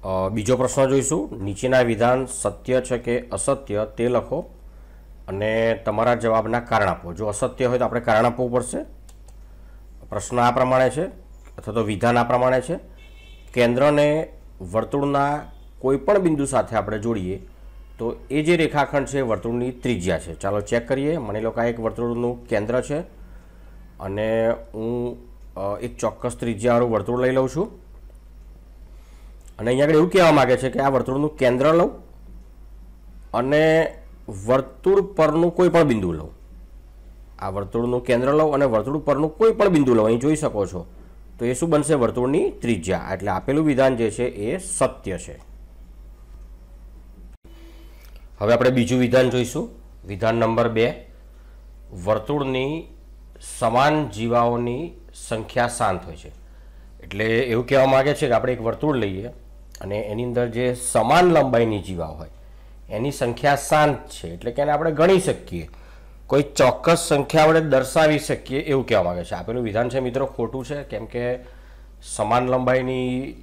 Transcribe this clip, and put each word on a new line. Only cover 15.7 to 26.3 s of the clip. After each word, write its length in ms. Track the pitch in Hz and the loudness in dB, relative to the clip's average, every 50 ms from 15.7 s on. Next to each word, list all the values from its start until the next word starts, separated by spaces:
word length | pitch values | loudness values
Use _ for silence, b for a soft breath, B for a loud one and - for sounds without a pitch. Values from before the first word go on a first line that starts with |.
| - - | -18 -4
કોઈ 180 | - 131 139 | 0 0 0
પણ 220 | 139 139 - 208 202 | 0 2 2 2 4
બિંદુ 260 | 185 170 156 139 143 | 4 2 0 0 -2
સાથે 320 | 131 143 120 101 - 113 | 0 0 0 0 0 -2
આપણે 220 | 110 98 101 107 107 | -2 -2 -2 -6 -4
જોડીએ 480 | 101 117 117 104 92 90 95 - - - - - - - - - - - - - | -2 -2 -2 -2 -4 -6 -8 -8 -10 -18 -20 -20 -20 -20 -20 -20 -20 -20 -12 -8
તો 180 | 117 117 117 - - - | -6 -6 -6 -8 -10 -6
એ 120 | 131 147 | -4 -2
જે 140 | 151 156 175 | 0 2 2
રેખાખંડ 500 | 165 160 - - 147 139 - - 143 135 | 2 2 0 2 0 -2 0 0 -2 -2
છે 120 | 117 135 143 | -2 -4 -4
એ 20 | |
વર્તુળની 500 | 135 117 107 98 95 117 117 123 120 127 | -2 -2 -2 -2 -2 -4 -4 -2 -4 -4
ત્રિજ્યા 480 | 127 - - 127 120 95 87 92 87 - | -6 -4 -2 -2 -2 -2 0 -2 -2 -2
છે. 160 | - 90 82 | -4 -10 -14
ચાલો 260 | - - 98 101 104 | -6 -4 -2 -2 -2
ચેક 280 | 101 - 117 117 117 - | -2 -2 -2 -4 -2 -2
કરીએ. 300 | 135 131 139 147 165 165 | -4 -2 0 -2 -2 -4
માની 220 | 123 104 101 107 | -4 -6 -6 -4
લો 100 | 110 113 | -4 -4
કે 100 | 110 117 | -2 -2
આ 40 | 117 | -2
એક 160 | 120 117 117 | -2 -2 -2
વર્તુળનું 680 | 113 110 104 110 120 120 120 117 120 120 120 120 - | -4 -6 -4 -2 -4 -4 -2 -2 -2 -4 -4 -6 -6
કેન્દ્ર 340 | - 117 104 104 110 120 127 | -4 -4 -4 -2 0 -2 -2
છે 200 | 123 - 143 151 180 - - b b b b b b b b b b b b b - - - - | -2 -2 -6 -6 -6 -10 -16 b b b b b b b b b b b b b -20 -20 -18 -12
અને 500 | - 98 98 104 107 110 113 113 113 113 117 - - - - | -10 -6 -4 -2 -2 0 0 2 2 0 0 -2 -6 -14 -10
હું, 420 | 110 110 113 120 120 120 120 120 - - - - - - - - | -8 -6 -4 -4 -4 -4 -6 -8 -10 -18 -20 -20 -20 -20 -16 -12
અ, 220 | 90 98 101 101 - | -8 -6 -6 -6 -6
એક 180 | - 120 - - | -8 -12 -8 -4
ચોક્કસ 380 | - 110 101 - - 123 | -4 -4 -4 -4 -8 -8